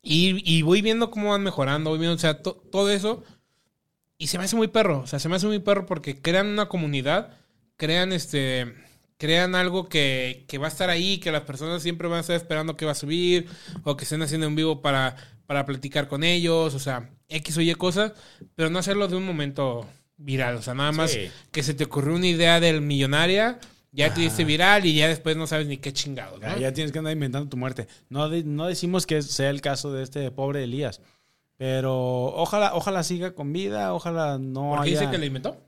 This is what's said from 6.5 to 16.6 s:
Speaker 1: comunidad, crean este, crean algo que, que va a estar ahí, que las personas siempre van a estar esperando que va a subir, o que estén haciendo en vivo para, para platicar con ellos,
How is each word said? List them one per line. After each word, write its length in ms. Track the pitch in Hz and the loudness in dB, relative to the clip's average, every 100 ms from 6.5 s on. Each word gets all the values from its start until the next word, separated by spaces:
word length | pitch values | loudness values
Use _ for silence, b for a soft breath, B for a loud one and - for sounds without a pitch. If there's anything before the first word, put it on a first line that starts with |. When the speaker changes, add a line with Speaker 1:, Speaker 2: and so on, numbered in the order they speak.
| 208 208 | 0 -2
Speaker 1:
comunidad, 640 | 185 156 139 131 175 226 B B B _ _ | -2 -2 -2 0 0 -2 B B B _ _
crean 380 | 156 170 185 | 0 2 2
este, 600 | 180 - 147 135 131 120 113 B B _ _ | -2 -2 -2 0 -2 -4 -10 B B _ _
crean 360 | 156 165 180 | 2 4 4
algo 360 | 180 180 180 175 | 2 2 0 0
que, 560 | 160 139 131 127 131 - | 2 2 2 -2 -6 -10
que 100 | 139 | -6
va 100 | 151 | -6
a 20 | |
estar 200 | 160 185 | -2 0
ahí, 280 | 170 185 190 | 2 0 0
que 140 | 180 | 0
las 100 | 151 | -2
personas 420 | 139 135 156 170 | -4 -10 -6 -4
siempre 240 | 160 170 175 | -4 -4 -2
van 120 | 170 | -4
a 20 | |
estar 160 | 170 170 | 0 -2
esperando 400 | 165 156 160 156 | 0 -4 -2 -4
que 80 | 156 | -4
va 80 | |
a 20 | 143 | -4
subir, 520 | 143 165 180 175 170 B B B | -2 0 4 2 0 B B B
o 140 | 151 139 | -4 -4
que 80 | 143 | -4
estén 160 | 156 | -4
haciendo 260 | 156 160 156 | -2 -2 0
en 80 | 151 | 0
vivo 260 | 160 156 | 0 0
para, 360 | 147 135 131 131 B B _ | 0 2 0 -4 B B _
para 200 | 143 139 | -4 -2
platicar 420 | 135 135 151 139 | -6 -4 -2 -2
con 160 | 139 | 0
ellos, 500 | 165 175 170 165 | 2 2 2 2